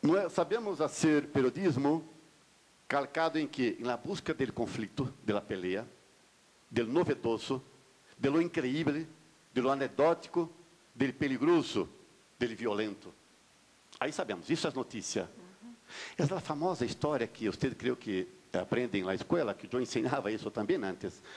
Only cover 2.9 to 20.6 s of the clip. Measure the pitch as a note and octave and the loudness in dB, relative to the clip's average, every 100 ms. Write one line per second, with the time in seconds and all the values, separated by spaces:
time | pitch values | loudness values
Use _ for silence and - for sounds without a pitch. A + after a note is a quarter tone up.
2.9 | C#3+ C3+ - E3 D#3+ D3 - B2 F#2+ A#2+ | -2 0 0 2 2 -2 2 0 2 -2
3.9 | A#2+ - G3 - D#3 C3 - A#2 - G#2+ | -4 -4 -6 -4 -2 -2 -2 -4 -4 -6
4.9 | - C3 - - G2+ - G2 F2+ F#2+ A#2 | -4 -6 -4 0 0 0 -4 -2 -2 -4
5.9 | - - _ _ _ _ _ _ A#2+ A2+ | -16 -20 _ _ _ _ _ _ -2 2
6.9 | C#3+ E3 C3+ A#2+ A2+ - C3 - - - | 2 2 0 0 -2 -2 -6 -6 -20 -20
7.9 | _ _ - C3 D3 E3+ E3 B2+ C#3+ D3+ | _ _ -2 2 2 2 0 0 0 0
8.9 | D3 D#3 - - - _ B2 B2+ C#3 C3 | -2 -4 -14 -20 -20 _ 0 2 2 0
9.9 | - D3+ E3 - F3 E3 - - - _ | 4 4 4 0 -2 -2 -6 -20 -20 _
10.9 | - C3+ B2 C#3+ B2+ C#3+ F3 C3+ G#2+ E2+ | -2 0 2 0 2 6 4 4 0 -2
11.9 | - - - _ _ A#2 A2 A#2 G2+ G#2+ | -6 -20 -20 _ _ -2 0 -2 0 -2
12.9 | G2 - - _ _ _ _ _ _ _ | -4 -14 -20 _ _ _ _ _ _ _
13.9 | - D3 D3+ F#3+ F#3+ - D#3+ E3 C3+ B2 | -4 -4 -2 -4 -4 -2 0 0 -2 -6
14.9 | A2+ F#2+ - F2 - - - A#3+ - - | -6 -4 -4 -4 -10 -20 -20 -20 -20 -16
15.9 | - - - D3 F3+ - D3+ F3 E3 A#2+ | -14 -14 -2 0 0 -4 -2 0 0 -2
16.9 | - D3 D3 A#2 - A2 - C#3 A2+ A#2+ | 0 0 0 -2 -2 -4 0 -2 0 -2
17.9 | B2 - F#2+ F2+ - - F#2 F#2 A#2 B2 | -2 -2 -2 -2 -10 -6 -4 0 0 0
18.9 | G2+ F#2 F#2+ - E3+ B2+ G2 - B2 B2+ | 0 0 -2 0 0 0 -2 -4 -4 -2
19.9 | B2 B2+ C#3 G2+ A2 A2+ G#2 | 0 0 0 -2 -4 -4 -4